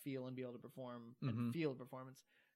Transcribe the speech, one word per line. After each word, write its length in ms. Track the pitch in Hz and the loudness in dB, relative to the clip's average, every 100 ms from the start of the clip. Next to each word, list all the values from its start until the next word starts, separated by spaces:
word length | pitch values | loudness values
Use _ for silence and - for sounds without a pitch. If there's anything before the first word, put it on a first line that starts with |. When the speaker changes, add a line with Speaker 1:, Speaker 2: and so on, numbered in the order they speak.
Speaker 1:
feel 240 | 147 131 127 | -2 0 0
and 80 | 127 | -2
be 60 | |
able 120 | 127 | -2
to 60 | 120 | -4
perform 560 | 127 135 127 120 117 123 | -8 -8 -6 -6 -8 0
and 100 | 139 | 2
Speaker 2:
Mm-hmm. 200 | 113 120 | 4 4
Speaker 1:
feel 180 | 147 156 | 4 4
the 80 | 123 | 2
performance. 420 | 123 131 131 131 - - _ | -4 -8 -10 -14 -20 -20 _